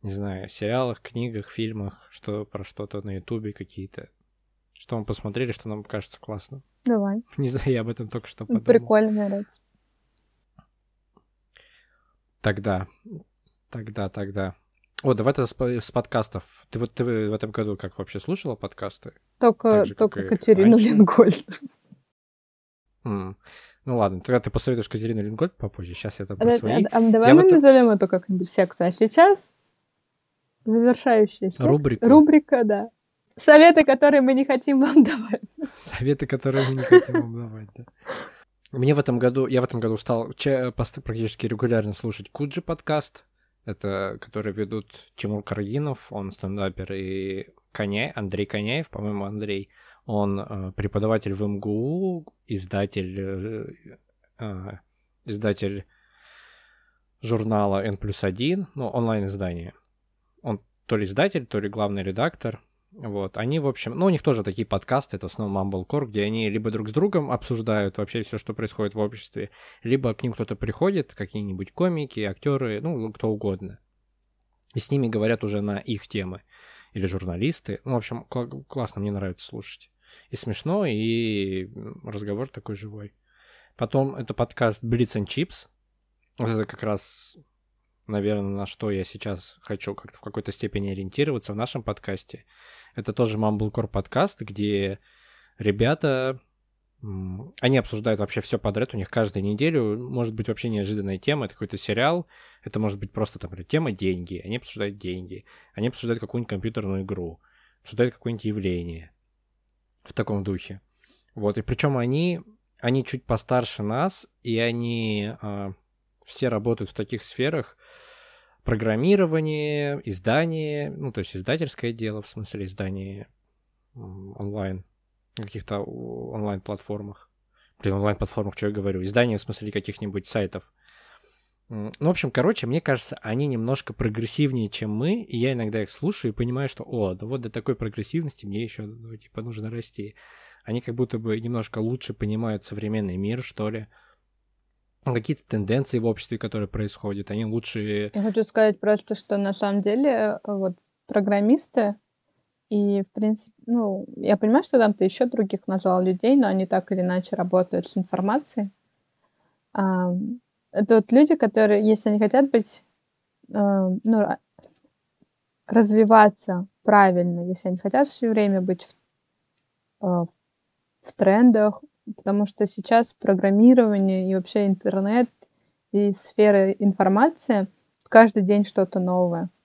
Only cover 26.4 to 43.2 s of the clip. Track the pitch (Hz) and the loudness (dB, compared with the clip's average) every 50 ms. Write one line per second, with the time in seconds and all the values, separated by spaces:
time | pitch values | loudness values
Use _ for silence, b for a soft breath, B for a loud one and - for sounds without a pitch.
26.4 | 220 233 240 233 226 214 - - 208 - - 233 226 226 214 220 226 240 277 330 | 4 4 4 4 2 0 2 2 2 4 4 4 6 6 6 8 10 10 10 10
27.4 | 370 381 359 320 277 277 262 262 247 233 208 190 202 180 - 185 - - 190 180 | 10 10 8 10 10 10 10 10 8 8 6 4 2 2 0 -2 0 -2 -2 -2
28.4 | 180 175 - - 185 180 - _ 175 180 175 - 220 220 - - 330 392 403 392 | -2 -2 2 0 0 0 0 _ 0 0 2 2 2 4 8 8 8 8 8 4
29.4 | - - _ _ _ _ _ _ _ _ _ _ _ _ _ _ _ _ _ _ | 0 -20 _ _ _ _ _ _ _ _ _ _ _ _ _ _ _ _ _ _
30.4 | _ _ _ _ _ 226 220 233 233 247 247 - - 262 233 220 214 202 - - | _ _ _ _ _ 2 4 6 6 6 4 4 4 4 6 6 6 4 2 -4
31.4 | - 190 175 - 131 - 135 156 143 139 117 - - 240 269 311 302 302 302 302 | -4 -4 -2 2 4 4 4 6 4 2 0 4 8 10 12 12 12 10 8 6
32.4 | 294 - - 247 240 208 208 202 208 226 _ _ _ _ _ _ _ _ _ - | 6 6 2 2 4 2 2 0 -2 -8 _ _ _ _ _ _ _ _ _ 0
33.4 | - - 294 302 311 339 339 320 302 285 269 254 294 285 285 285 262 254 269 254 | 8 12 12 12 12 12 10 8 6 6 4 6 6 6 6 6 6 6 4 4
34.4 | 277 269 277 262 - - 277 262 269 302 269 302 247 - 302 240 220 220 208 - | 2 2 0 0 2 2 4 4 4 8 8 8 8 8 6 -2 -4 -6 -6 -6
35.4 | - - _ - 320 - - - - - - - 123 131 143 - 147 - - 127 | -6 -14 _ -12 -12 -12 -12 -14 -12 -10 -6 -2 0 0 0 0 0 -4 -4 -2
36.4 | - 135 131 135 135 131 135 131 127 - 359 359 349 - - 330 - 117 113 - | -2 0 0 2 0 0 0 -2 4 8 8 8 8 6 -2 -2 -2 -2 -8 -10
37.4 | 240 - 110 107 - 104 _ - 117 - _ B B B B B B B B B | -10 -12 -12 -16 -18 -18 _ -20 -20 -20 _ B B B B B B B B B
38.4 | B B _ _ _ - - 127 127 135 151 143 139 - 127 120 123 123 123 135 | B B _ _ _ -12 -4 0 2 4 4 4 2 2 0 2 2 2 2 2
39.4 | 131 123 131 127 123 - - 117 113 110 110 107 - - 123 113 113 - 143 - | 0 2 2 2 0 0 -2 -2 -2 -2 -2 -2 -2 -2 -2 -2 -2 -4 -8 -4
40.4 | - 147 135 127 127 123 - - 120 - - - - - 110 113 113 110 - - | 0 0 2 2 0 -4 -4 -4 -6 -6 -6 -10 -10 -8 -6 -4 -4 -4 -4 -4
41.4 | - 113 113 107 127 120 120 113 104 104 107 - - 117 104 - 98 - _ - | -4 -4 -2 -2 0 2 2 2 0 -2 -6 -6 -6 -8 -8 -8 -12 -18 _ -6
42.4 | 143 143 - 185 - - 165 - _ - 156 151 143 - _ - | -6 -6 -6 -8 -6 -6 -8 -8 _ -2 -2 -2 -2 -6 _ -20